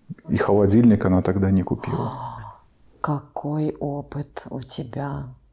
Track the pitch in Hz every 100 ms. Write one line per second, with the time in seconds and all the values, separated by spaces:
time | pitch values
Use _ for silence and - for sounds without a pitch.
0 | - - - 107 - 101 98 110 120 101
1 | 95 92 92 95 98 95 - - - 113
2 | 117 - - - 110 - _ _ _ _
3 | - 143 - - 143 156 151 - 147 143
4 | 143 143 143 - - 131 131 - 120 143
5 | 143 143 131 - _